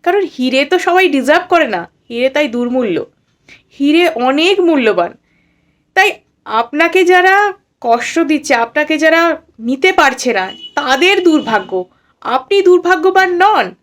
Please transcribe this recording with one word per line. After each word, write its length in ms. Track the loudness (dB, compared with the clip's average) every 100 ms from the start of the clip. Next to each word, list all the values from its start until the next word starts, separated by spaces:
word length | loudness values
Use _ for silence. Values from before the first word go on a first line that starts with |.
কারণ 240 | 0 -2 -4 -4
হিরে 260 | -2 0
তো 140 | 0 -2
সবাই 300 | 0 2 2
ডিজার্ভ 400 | 0 2 0 2
করে 200 | 0 0
না, 220 | -4 -10 _ _
হিরে 200 | -4 -2
তাই 200 | -2 -4
দুর্মূল্য, 580 | -4 -4 -4 -2 -4 -8 _ _ _ _ -20 _ _
হিরে 280 | 0 2 2
অনেক 520 | 0 -2 0 0 2
মূল্যবান। 540 | 2 2 0 0 -4 -8 _ _ _ _ _ _ _
তাই 260 | 0 0 -2 _ _
আপনাকে 600 | -6 -4 -4 -2 0 2
যারা 480 | 4 4 4 2 0 -4 _ _
কষ্ট 380 | -2 -2 -2 -4
দিচ্ছে, 360 | -2 -2 -4
আপনাকে 440 | -4 -4 -4 -4 0
যারা 440 | 2 2 0 -2 _ _
নিতে 340 | -8 0 0
পারছে 400 | 2 0 0 -4
না, 200 | -2 -4 -10 -10
তাদের 500 | -8 -2 0 2 2
দুর্ভাগ্য, 600 | 2 0 0 -4 -4 -8 -8 _ _ _
আপনি 420 | -6 -6 0 0
দুর্ভাগ্যবান 680 | 4 4 2 0 2 2 0
নন। 420 | 2 2 2 -2 -8